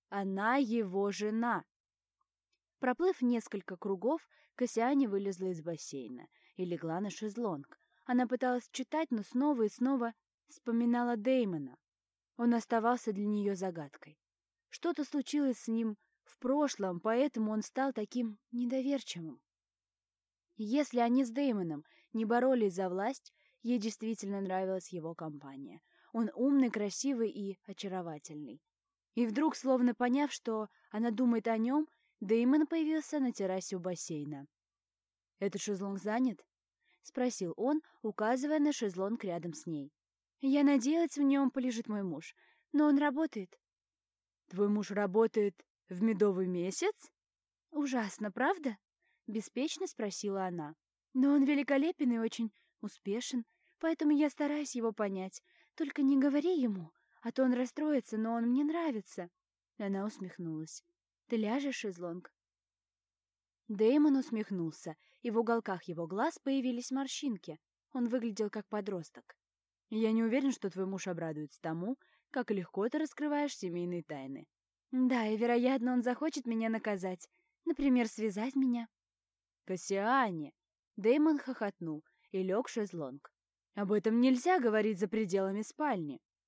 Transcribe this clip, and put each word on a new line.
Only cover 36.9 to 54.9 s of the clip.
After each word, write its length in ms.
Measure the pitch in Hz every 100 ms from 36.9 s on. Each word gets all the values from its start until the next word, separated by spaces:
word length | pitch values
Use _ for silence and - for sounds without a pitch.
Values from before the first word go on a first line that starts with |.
| _
спросил 520 | - - 247 - 175 -
он, 240 | 247 311 - _
указывая 560 | 220 - 214 254 294 311
на 140 | 294
шезлонг 520 | 285 214 180 196 233
рядом 300 | 196 170 175
с 120 | 151 -
ней. 260 | 156 139 _ _ _ _ _
«Я 220 | 269 285
надеялась, 520 | 285 277 247 330 330 285
в 60 |
нем 280 | 277 277 269
полежит 380 | 269 254 226 226
мой 140 | 208
муж, 320 | 190 156 - - _ _ _
но 140 | 285 294
он 120 | 277
работает». 600 | 294 269 320 220 185 _ _ _ _ _ _ _ _ _ _
«Твой 200 | 180 202
муж 220 | 208 196
работает 640 | 208 202 202 226 220 202 - _ _ _
в 140 | 180
медовый 460 | 226 196 208 185 185
месяц?» 640 | 180 180 - 392 - - _ _ _ _ _ _
«Ужасно, 600 | 311 285 254 208 - 208
правда?» 440 | 208 277 381 277 202 _ _ _ _ -
беспечно 580 | 220 - 240 302 - 370
спросила 600 | - 208 - 208 196 185
она. 280 | 175 147 160 _ _ _
«Но 180 | 262 277
он 120 | 285
великолепен 680 | 269 285 269 277 311 - 262
и 60 | 233
очень 340 | 226 - 226 - _ _
успешен, 640 | 208 - - 220 - 247 226 _ _ _
поэтому 340 | 320 320 294
я 180 | 294 294
стараюсь 440 | - 294 294 294
его 180 | 240 226